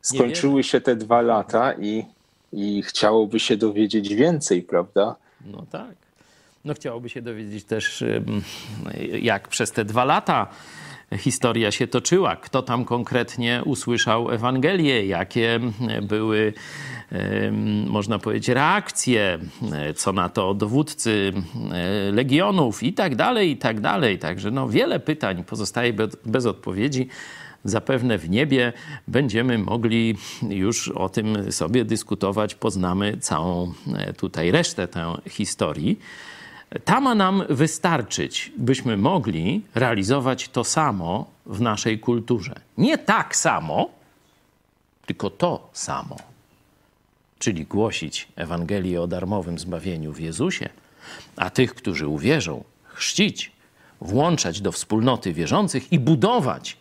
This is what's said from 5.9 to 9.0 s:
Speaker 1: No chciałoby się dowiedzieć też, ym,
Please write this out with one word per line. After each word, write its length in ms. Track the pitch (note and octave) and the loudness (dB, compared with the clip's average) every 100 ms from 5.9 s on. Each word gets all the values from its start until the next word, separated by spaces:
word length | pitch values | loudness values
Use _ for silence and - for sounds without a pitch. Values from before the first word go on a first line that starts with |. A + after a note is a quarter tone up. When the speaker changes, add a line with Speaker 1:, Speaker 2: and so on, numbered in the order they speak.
| F3+ _ _ _ _ _ _ D3 | -20 _ _ _ _ _ _ -10
Speaker 1:
No 80 | |
chciałoby 360 | D3 C#3 A#2+ B2 | -8 -8 -10 -10
się 120 | C3 | -10
dowiedzieć 420 | A#2 A2 G#2+ G#2 | -10 -10 -10 -12
też, 380 | - A2 - - | -4 -2 -2 -4
ym, 400 | A#2+ A2 A2 G#2+ G2+ - - G#2+ - - | -2 0 0 -4 -4 -12 -12 -10 -10 -8